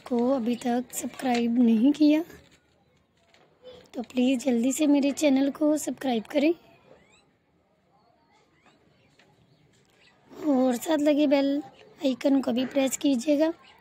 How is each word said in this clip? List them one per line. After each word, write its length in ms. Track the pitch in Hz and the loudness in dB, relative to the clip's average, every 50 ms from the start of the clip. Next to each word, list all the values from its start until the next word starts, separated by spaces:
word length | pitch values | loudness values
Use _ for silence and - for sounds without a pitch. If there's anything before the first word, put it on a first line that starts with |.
| - | -6
को 120 | - 254 233 240 247 | -4 -4 -2 0 0
अभी 240 | 277 269 220 226 240 233 - | 0 -2 -2 -4 -4 -4 -4
तक 300 | 254 240 247 247 - - | -4 -4 -4 -4 -6 -10
सब्सक्राइब 640 | - - 247 - - - 262 240 240 233 233 233 247 | -10 -10 -10 -10 -6 -4 -2 -2 0 0 -2 0 2
नहीं 340 | 247 226 226 214 220 277 294 | 4 4 4 4 4 2 2
किया 300 | - 311 294 302 311 349 - - - - _ _ _ _ _ _ _ _ _ _ _ _ _ _ _ _ _ _ _ _ _ _ _ - 508 508 - - _ - | 4 4 4 4 2 0 -4 -12 -20 -20 _ _ _ _ _ _ _ _ _ _ _ _ _ _ _ _ _ _ _ _ _ _ _ -20 -20 -20 -20 -20 _ -14
तो 80 | 285 226 | -14 -12
प्लीज़ 380 | - - 254 247 254 269 247 | -8 -2 0 0 0 0 0
जल्दी 320 | 226 277 247 233 226 269 269 | 0 0 0 0 0 0 0
से 140 | - 311 | 0 2
मेरे 240 | 285 285 285 262 285 262 | 2 2 2 2 0 0
चैनल 380 | - 311 294 269 262 277 277 | 0 2 2 2 2 2 0
को 260 | 269 - 302 294 302 | -2 0 0 0 0
सब्सक्राइब 480 | 294 - - 262 - - 269 247 226 208 - - | 0 -2 -6 -10 -6 -4 -4 -2 -4 -4 -4 -2
करें 200 | 302 262 320 349 - _ - - _ _ - - - _ _ _ _ _ _ _ _ _ _ _ _ _ _ _ _ _ _ _ _ _ _ _ _ _ _ _ _ _ _ _ _ _ _ _ _ _ _ _ _ _ _ _ _ _ _ _ _ _ _ _ _ _ _ _ _ _ _ _ _ _ _ _ _ _ - - - - 311 | 0 2 2 0 0 _ -20 -20 _ _ -20 -20 -20 _ _ _ _ _ _ _ _ _ _ _ _ _ _ _ _ _ _ _ _ _ _ _ _ _ _ _ _ _ _ _ _ _ _ _ _ _ _ _ _ _ _ _ _ _ _ _ _ _ _ _ _ _ _ _ _ _ _ _ _ _ _ _ _ _ -20 -18 -8 -2 0
और 280 | 285 254 254 262 240 | 0 2 2 0 0
साथ 220 | 233 - 349 311 302 | -2 -2 -2 -2 0
लगे 280 | 294 302 302 277 302 | 2 2 2 2 2
बेल 360 | 277 285 277 277 277 277 285 311 - - - - - - - 339 | 2 2 2 0 0 -2 -4 -6 -10 -16 -20 -20 -20 -14 -6 -4
आइकन 360 | 277 254 247 - 294 277 269 | -4 -4 -2 0 0 0 0
को 120 | 247 - 240 | 0 0 -2
भी 120 | 240 262 | -2 -4
प्रेस 300 | 247 - 277 269 269 - | -4 -2 -2 -2 -2 -2
कीजिएगा 560 | - - 294 277 240 233 311 294 277 311 320 339 - - - - _ | -2 -2 0 0 0 0 0 0 2 0 -2 -2 -6 -14 -20 -20 _